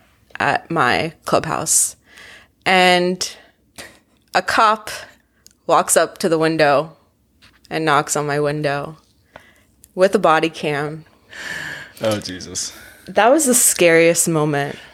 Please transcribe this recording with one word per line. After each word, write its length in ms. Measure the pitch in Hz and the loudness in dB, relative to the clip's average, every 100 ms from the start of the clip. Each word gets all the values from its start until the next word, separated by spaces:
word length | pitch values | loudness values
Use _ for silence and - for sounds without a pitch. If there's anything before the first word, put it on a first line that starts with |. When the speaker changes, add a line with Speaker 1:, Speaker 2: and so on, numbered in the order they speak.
| _ _ _ - | _ _ _ -4
Speaker 1:
at 300 | 120 - - | -2 -2 -4
my 440 | 165 123 90 156 - - | -2 0 0 -4 -10 -4
clubhouse. 680 | - 160 64 156 - - - _ - - - - _ - | -2 -2 -4 -2 -2 -2 -6 _ -20 -20 -20 -20 _ 0
And 720 | 185 180 180 180 180 - - - _ _ - - - _ _ _ - | 2 4 4 0 -4 -8 -12 -20 _ _ -20 -20 -20 _ _ _ -4
a 60 | |
cop 460 | - - 220 214 - - - _ _ _ _ _ - | 0 2 2 2 -4 -16 -16 _ _ _ _ _ 0
walks 300 | 160 185 196 | 2 2 2
up 200 | 160 - | 2 -2
to 100 | 185 | -2
the 80 | 160 | 2
window 560 | 160 160 147 139 160 - _ _ _ _ - _ - | 2 2 2 2 0 -10 _ _ _ _ -20 _ -10
and 140 | 160 | -4
knocks 320 | 160 143 147 151 | 0 0 0 -4
on 100 | 147 | -2
my 120 | 143 | -2
window 580 | 147 151 151 143 147 160 _ _ _ - _ _ _ _ _ - | -2 -2 -4 -4 -8 -14 _ _ _ -20 _ _ _ _ _ 0
with 200 | 190 208 | 2 4
a 40 | |
body 300 | 180 160 160 | 4 2 0
cam. 560 | - 160 143 147 156 160 _ _ - - - - - - - | -4 -6 -4 -6 -10 -16 _ _ -16 -14 -12 -12 -14 -16 -6
Speaker 2:
Oh, 180 | 110 104 | -4 -4
Jesus. 540 | - 92 85 90 - - - - - | -6 -12 -12 -10 -10 -12 -20 -20 -6
Speaker 1:
That 240 | 190 220 | 0 2
was 160 | 302 277 | 2 2
the 80 | |
scariest 760 | 247 - - 175 165 165 165 - | 2 2 4 4 6 4 2 0
moment 480 | 160 151 143 143 - - | 0 0 -2 -6 -10 -20